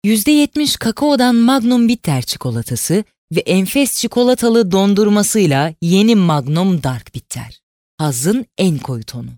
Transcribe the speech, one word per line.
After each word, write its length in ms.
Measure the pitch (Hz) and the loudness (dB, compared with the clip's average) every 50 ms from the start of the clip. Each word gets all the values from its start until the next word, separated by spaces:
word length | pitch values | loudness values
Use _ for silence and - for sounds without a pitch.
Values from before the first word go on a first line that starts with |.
| - | 0
Yüzde 260 | 202 220 220 202 302 | 0 0 0 2 2
yetmiş 460 | 302 294 294 285 _ 294 302 285 - | 2 2 2 0 _ -4 -2 -2 -4
kakaodan 580 | - - 226 220 - 285 294 285 254 254 247 240 | -4 -4 -6 -4 -2 0 0 2 2 2 2 4
Magnum 540 | 233 233 240 269 269 220 240 254 240 233 226 | 4 4 2 2 2 2 2 2 2 2 2
Bitter 340 | 247 - - - 143 127 | 0 0 -2 -2 -2 -2
çikolatası 800 | 120 - - - - 131 113 117 113 - 127 113 - - 160 208 208 _ _ _ _ _ | -2 -6 -10 -8 -6 -6 -4 -4 -6 -6 -6 -6 -2 0 0 -2 -2 _ _ _ _ _
ve 80 | 160 165 | -4 -4
enfes 600 | - - 175 190 190 185 - 277 285 - - - | -2 0 0 0 0 0 0 0 0 0 -2 -6
çikolatalı 720 | - 233 - 240 247 247 254 247 233 240 226 233 233 180 | -6 -4 0 0 2 2 2 2 2 2 2 2 2 2
dondurmasıyla 1000 | 175 190 196 202 202 190 214 208 208 208 202 202 - 220 196 160 139 135 147 165 160 _ | 2 2 2 2 2 2 2 2 2 2 0 0 2 2 2 2 2 2 0 -2 -4 _
yeni 320 | - 170 180 190 208 226 233 | -2 0 2 2 4 4 4
Magnum 680 | 208 185 170 156 147 127 135 151 165 185 196 180 160 | 4 4 2 2 0 0 -2 -2 0 0 0 0 0
Dark 320 | 127 131 127 117 110 - _ | -2 -4 -6 -6 -10 -14 _
Bitter. 500 | 120 _ _ - 123 117 117 - _ _ _ _ _ _ _ _ _ | -18 _ _ -14 -14 -12 -14 -20 _ _ _ _ _ _ _ _ _
Hazın 480 | 156 151 131 117 131 175 220 262 247 _ _ - | -4 -4 -4 -2 -2 -2 -2 -2 -4 _ _ -2
en 200 | 196 185 160 135 | 0 0 0 -2
koyu 260 | - - 131 117 107 | -6 -8 -8 -10 -10
tonu. 260 | - - 120 120 123 123 | -12 -14 -14 -14 -14 -16